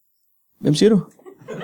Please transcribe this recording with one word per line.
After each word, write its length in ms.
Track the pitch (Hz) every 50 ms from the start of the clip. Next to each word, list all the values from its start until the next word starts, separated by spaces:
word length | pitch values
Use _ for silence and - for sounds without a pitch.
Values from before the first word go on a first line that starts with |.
| _ _ _ _ _ _ _ _ _ _ _ _
Hvem 120 | - - 151
siger 140 | 151 190 214
du? 100 | 226 175 - - _ _ _ - - _ - - - -